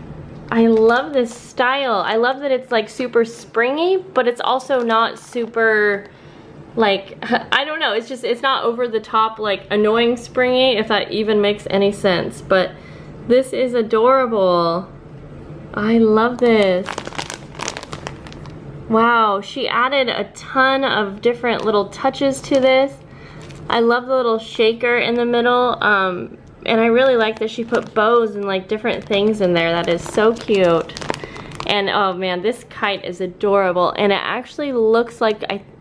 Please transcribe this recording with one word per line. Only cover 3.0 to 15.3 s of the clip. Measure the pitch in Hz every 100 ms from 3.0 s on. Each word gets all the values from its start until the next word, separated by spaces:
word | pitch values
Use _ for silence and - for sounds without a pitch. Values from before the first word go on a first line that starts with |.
| 247 240
springy, | 226 - - - 240 285 339 381
but | 370 - 240
it's | 240
also | - 262 - 262
not | 233 226 226 -
super, | - 247 226 226 226 214 208 202 202 - - - - - -
like, | - 214 196 - -
<laughs> | 226 233 -
I | 254
don't | 294 311
know. | 294
It's | 214 226
just, | 254
it's | 233 233
not | 269 269
over | - 233 247
the | 220
top, | 214 226 220 220
like, | 214 190 -
annoying | 208 208 226 233 240
springy, | - - 247 254 262 220
if | 220
that | 208 -
even | 208 214 208
makes | 202 208 -
any | 196 196
sense. | 202 202 170 - -
But | - 190 180 - - - - - -
this | 247 262
is | - 254
adorable. | 240 220 220 240 269 254 220 185 175 170 170 190 - - - -